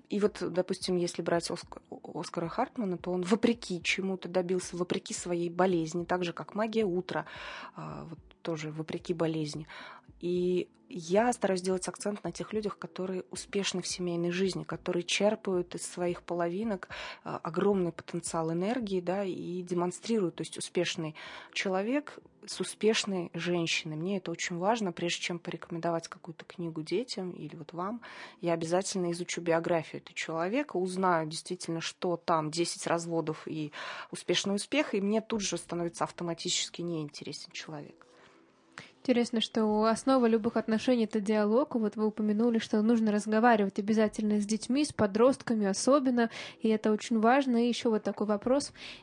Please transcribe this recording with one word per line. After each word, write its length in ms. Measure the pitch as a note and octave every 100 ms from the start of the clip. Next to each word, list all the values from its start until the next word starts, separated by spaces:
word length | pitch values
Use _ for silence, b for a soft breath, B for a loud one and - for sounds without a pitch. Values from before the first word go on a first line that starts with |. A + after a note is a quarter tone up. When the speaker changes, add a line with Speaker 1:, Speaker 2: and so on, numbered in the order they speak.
| -
Speaker 1:
и 100 | G3+
вот, 180 | G#3 -
допустим, 560 | F3 E3+ F3+ F#3+ - F3+
если 260 | E3+ -
брать 280 | E3+ E3+ -
Оск-, 320 | F3 - - - - -
Оскара 340 | D#3 D3 - E3
Хартмана, 480 | - C4 - G3 E3+
то 160 | -
он 100 | F3+
вопреки 600 | F3 G#3+ A#3+ A#3 - F3+
чему-то 460 | - - F#3+ F#3+ F3+
добился, 480 | F3+ F3+ F#3 - F3
вопреки 360 | F3+ G3 -
своей 380 | G#3+ F3+ F3 E3+
болезни, 540 | F3 F#3+ F3 D#3+ F3
так 200 | E3+ F3+
же, 80 | F3
как 220 | D#3+ D#3
"Магия 300 | G3+ A3 G#3+
утра", 420 | G#3 F3+ F3 D#3 D#3 B B B B -
а, 300 | D#3 D3 D3+
вот 100 | D#3+ - -
тоже 300 | - D#3+ D#3
вопреки 400 | D#3 D#3 F3 -
болезни. 540 | E3+ D#3+ D#3+ D3+ D3+ D#3+ B B B B -
И 480 | E3+ F3+ F3+ F3+ - _ -
я 400 | F3 D#3+ G3 A#3+
стараюсь 300 | A#3 F#3+ F#3
делать 240 | F#3 F#3 F3+
акцент 380 | - G3+ G#3
на 80 | E3+
тех 200 | - F3
людях, 240 | G#3+ G#3 -
которые 480 | F3 - F#3 F#3 -
успешны 500 | F#3 - G3+ F#3+ F#3
в 60 | -
семейной 460 | - F3+ E3+ E3+
жизни, 320 | F3 F#3+ F3+
которые 400 | D#3+ D#3+ - F3
черпают 680 | E3+ - G3+ G#3+ - F#3 F3 E3
из 100 | -
своих 360 | - F3 F3
половинок, 680 | - F3 E3+ F3+ A3+ F#3+ - B B B
а, 160 | E3 -
огромный 500 | - E3 G3+ G3+ E3+
потенциал 600 | - - E3+ - E3+ D#3+
энергии, 480 | E3+ G3 C4 G#3+ F#3+
да, 240 | F3 G3
и 380 | G3 - E3 F3+
демонстрируют. 760 | F3+ F3 F3+ - - A3+ E3+ -
То 40 |
есть 180 | E3 -
успешный 560 | - - E3+ - D#3 D#3 B B B
человек 680 | - G3+ F#3 G#3 C#4 D4 - - _
с 140 | - -
успешной 680 | F#3 - G#3 A3+ - F#3+ F3
женщиной. 640 | E3+ E3+ F3 E3 - D#3+ D3+
Мне 200 | F3 G3+
это 160 | F3
очень 260 | E3+ - F3
важно. 340 | F#3 A#3 G3
Прежде 280 | E3+ F3 E3+
чем 180 | - F3
порекомендовать 680 | - D#3+ - E3+ E3 E3 -
какую-то 360 | - - D#3+
книгу 380 | - - E3 D#3+
детям 480 | D#3 F3 C4 - F#3
или 220 | - D3+
вот 180 | E3 -
вам, 280 | E3 F#3 A#3 B B B B
я 140 | E3+
обязательно 580 | E3 E3 F3+ G3 F#3+ F3
изучу 280 | E3+ F3 -
биографию 600 | E3+ E3 E3+ E3+ D3+ C#3+
этого 140 | - -
человека, 600 | - D#3+ F3 B3 D4 F3
узнаю 520 | F#3 F3+ F#3+ E3+ D#3
действительно, 520 | D#3+ - F3+ - E3
что 360 | D#3+ - F#3 E3+
там 340 | - E3 D3+
десять 360 | D#3+ E3+ - -
разводов 600 | E3+ E3+ E3 D#3 D#3 -
и 260 | D#3+ D3 B B B B
успешный 460 | - - F3+ G3 G3
успех, 380 | - C#4+ D4+
и 60 | G#3
мне 200 | G3 A3
тут 220 | A3 A3+
же 140 | F#3+ E3+
становится 480 | - F3 E3+ -
автоматически 800 | D#3+ - F3 E3 F3+ - - -
неинтересен 680 | E3+ E3 D3 - - D3+ -
человек. 540 | - - D#3 D3 - b b b b b _ _ - B B
Speaker 2:
Интересно, 380 | - A#3+ A#3 A3+
что 440 | A3 A#3 G#3+ G#3+
основа 420 | A3 A3 - C4+ A#3
любых 320 | A3+ A3+ A3+
отношений — 460 | G#3+ A3 - B3 G#3+
это 140 | A3
диалог. 540 | G3+ G#3+ G#3 A3+ D4+
Вот 220 | A#3+ G#3+ G#3+
вы 80 |
упомянули, 540 | G#3+ G#3+ G#3+ G#3 A#3+ A3+
что 240 | - G#3+
нужно 280 | G#3+ A#3+ A3
разговаривать 680 | G#3 G#3+ A3 A#3+ A3 G3 -
обязательно 600 | G3+ A3 G#3+ A3 G#3+ G#3
с 60 |
детьми, 400 | G3+ A3 - C4
с 80 | D4
подростками 760 | - G#3+ G#3 B3 C4 - A3 G3+
особенно, 640 | G3+ - C#4+ C4 A#3+ A3+ B B B
и 80 | A3
это 240 | A3 A3
очень 260 | G#3+ - A3+
важно. 460 | A3 C4+ C4+ A#3
И 40 | A#3+
ещё 200 | A3+ B3
вот 140 | G#3+
такой 240 | G3+ - G#3+
вопрос. 480 | G#3 A#3+ C#4 C#4+ B B B